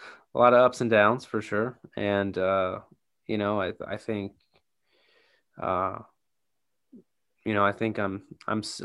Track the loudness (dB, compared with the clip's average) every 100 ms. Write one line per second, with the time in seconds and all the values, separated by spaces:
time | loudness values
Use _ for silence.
0 | -20 -20 _ 4 6 8 6 2 2 4
1 | 4 2 -4 -8 -4 -4 -4 -8 -14 -6
2 | -2 0 -2 -2 0 0 -2 -6 -12 _
3 | _ _ -6 -4 -2 -2 -4 -6 -10 -10
4 | -6 -6 -8 _ _ _ _ _ _ _
5 | _ _ _ _ _ -8 -4 -2 -4 -6
6 | -16 _ _ _ _ _ _ _ _ -20
7 | _ _ _ _ -4 0 0 0 -4 -2
8 | -4 -6 -12 -12 -6 -4 -6 -10